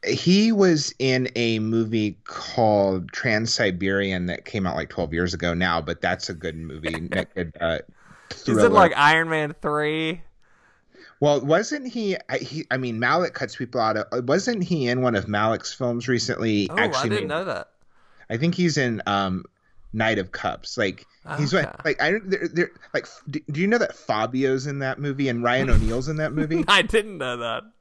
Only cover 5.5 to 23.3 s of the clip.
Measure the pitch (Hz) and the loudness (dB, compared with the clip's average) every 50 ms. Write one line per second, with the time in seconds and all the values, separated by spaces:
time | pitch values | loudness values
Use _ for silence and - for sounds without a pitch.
5.5 | 85 87 90 90 85 82 78 73 85 - - 90 90 90 - - 92 78 80 85 | 0 0 0 0 0 0 -2 -4 -6 -4 -2 -2 -2 -2 -6 -10 -10 -8 -8 -8
6.5 | 78 80 80 80 71 80 76 82 80 82 87 85 - 90 - - _ 92 90 82 | -8 -8 -10 -12 -12 -10 -8 -8 -6 -6 -6 -4 -4 -4 -6 -6 _ -8 -8 -8
7.5 | - 80 85 82 82 76 - - - _ _ - - - - - - - - - | -6 -6 -4 -4 -4 -4 -6 -12 -20 _ _ -20 -20 -20 -18 -18 -18 -10 -2 0
8.5 | 120 110 - 233 - 214 185 165 - - 143 147 156 160 165 165 160 156 151 147 | 4 6 6 8 8 8 8 6 6 4 6 6 6 4 2 2 0 0 -2 -2
9.5 | 147 _ - 147 147 151 151 151 156 156 160 160 156 - - - _ _ _ _ | -4 _ -4 -2 -2 0 0 0 -2 -2 -2 -4 -4 -6 -10 -18 _ _ _ _
10.5 | _ _ _ _ _ _ _ _ _ - - - _ _ 143 147 147 143 120 143 | _ _ _ _ _ _ _ _ _ -20 -20 -20 _ _ 4 4 4 4 4 4
11.5 | 156 175 220 - 302 294 254 254 - 240 220 202 185 - - - 135 135 - - | 4 4 4 0 -4 -6 -6 -6 -6 -4 -2 -2 -2 -4 -4 -6 -6 -6 -6 -6
12.5 | 131 160 - _ - 131 131 123 113 110 120 123 143 170 185 143 - - 135 117 | -8 -10 -4 _ -2 -2 -2 -2 -4 -2 0 2 2 2 2 0 -4 -6 -6 -6
13.5 | - - 131 113 - 131 113 110 110 107 104 - - 127 123 120 143 185 196 254 | -6 -8 -10 -4 -2 0 2 2 2 0 -2 -2 -4 -4 0 2 0 2 2 0
14.5 | 240 214 180 175 180 160 131 120 123 127 127 127 117 98 90 - 104 101 107 110 | -2 -2 -2 -2 -2 -2 0 0 0 2 2 2 2 0 -2 0 0 0 2 2
15.5 | 113 - - - - - 127 123 120 120 113 127 127 117 107 - 120 - 113 110 | 0 -2 -4 -10 -8 -6 -4 -4 -4 -4 -2 -2 -2 0 0 -2 -4 -2 0 0
16.5 | 110 104 101 90 - - - 202 - - - 117 - 208 - - 147 160 190 185 | 2 2 0 0 0 0 0 0 0 -2 -2 0 -2 -2 -2 -4 -4 -4 -4 -4
17.5 | 123 87 - _ _ _ _ _ _ _ _ _ _ _ - _ 113 117 143 170 | -6 -8 -8 _ _ _ _ _ _ _ _ _ _ _ -12 _ -4 0 0 0
18.5 | 175 - 180 170 151 151 135 123 113 104 - - 101 98 98 95 92 92 - - | 0 2 0 0 2 2 0 0 -2 -2 -2 0 0 0 0 0 -2 -4 -6 -10
19.5 | _ _ _ _ _ - - - - 113 110 113 113 101 92 92 - - - 98 | _ _ _ _ _ -20 -18 -10 -4 -2 0 0 0 0 -2 -4 -8 -4 -4 -4
20.5 | - - - - - - 110 98 92 - - _ _ _ _ 156 151 147 151 139 | -4 -4 -12 -12 -4 -2 -2 -2 -2 -6 -16 _ _ _ _ -12 -6 -4 -2 0
21.5 | 160 185 143 - - - - 160 147 - - 156 185 220 202 190 185 - - 170 | 0 0 0 -2 -6 -6 -4 -4 -2 0 0 0 0 -2 -2 -4 -4 -2 -2 -4
22.5 | - 165 170 - - - - - - 147 - - - - _ - | -2 -2 -2 -2 -4 -20 -20 -6 -6 -6 -6 -6 -20 -18 _ -10